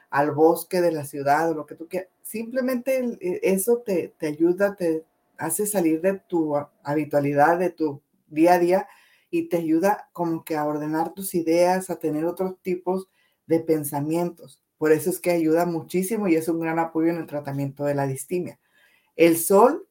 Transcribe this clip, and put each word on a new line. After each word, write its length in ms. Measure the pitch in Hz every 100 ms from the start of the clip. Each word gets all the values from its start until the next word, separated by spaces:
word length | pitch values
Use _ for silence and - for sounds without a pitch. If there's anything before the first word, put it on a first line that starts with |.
| -
al 220 | 139 147
bosque 500 | 143 165 170 - 180
de 100 | 170
la 120 | 156 139
ciudad, 440 | 147 139 151 165
o 40 |
lo 120 | 151 143
que 100 | -
tú 120 | 160
quieras, 220 | 185 - _
simplemente 760 | - 220 226 254 254 254 262 262
el, 200 | 247 -
e-, 180 | 180 -
eso 360 | 180 190 233 240
te, 340 | 220 175 - -
te 100 | 151
ayuda, 480 | 151 170 180 202 196
te 280 | 175 160 - _ _ -
hace 280 | 156 - 202
salir 340 | 196 160 160
de 120 | 185 196
tu 360 | - 175 156 147
ha-, 160 | 143 _
habitualidad, 760 | 143 151 147 147 143 143 151 175
de 100 | 180
tu 320 | 175 156 135 _ _ _
día 260 | 151 170
a 60 | 180
día, 280 | 175 185 - - _ _ _
y 200 | 170 165
te 80 | 175
ayuda 520 | 160 160 196 208 -
como 300 | - 170 160 -
que 100 | 156
a 100 | 151
ordenar 480 | 147 151 156 175
tus 220 | 185 190 180
ideas, 540 | 160 170 175 185 185
a 100 | 165
tener 260 | 156 151 165
otros 300 | 175 185 185
tipos 480 | 185 180 - 190 190 _ _ _ -
de 140 | 165
pensamientos. 1000 | 165 156 143 143 151 170 175 - - _ _ -
Por 140 | 156
eso 160 | 151 180
es 100 | -
que 120 | 175
ayuda 340 | 170 156 165 175
muchísimo 640 | 165 - 180 190 220 202
y 60 | 160
es 120 | 160
un 140 | 165
gran 180 | 165 165
apoyo 300 | 165 160 165
en 80 | 170
el 100 | 156
tratamiento 560 | 147 139 139 139 139
de 120 | 143 139
la 120 | 139
distimia. 520 | 131 - 180 170 - _ _ _ _ _ -
El 200 | 170 165
sol 500 | - 196 247 339 -